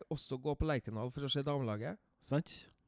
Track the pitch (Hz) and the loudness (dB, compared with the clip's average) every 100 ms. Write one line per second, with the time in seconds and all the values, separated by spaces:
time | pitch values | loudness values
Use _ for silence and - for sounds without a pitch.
0 | - 147 - 131 147 143 156 135 - 107 | -2 -4 -2 -2 0 2 2 2 0 -2
1 | 123 143 139 143 139 143 117 104 127 202 | -4 -2 0 2 2 2 2 0 -2 -6
2 | _ _ - 143 - - - - | _ _ 0 2 2 -6 -16 -20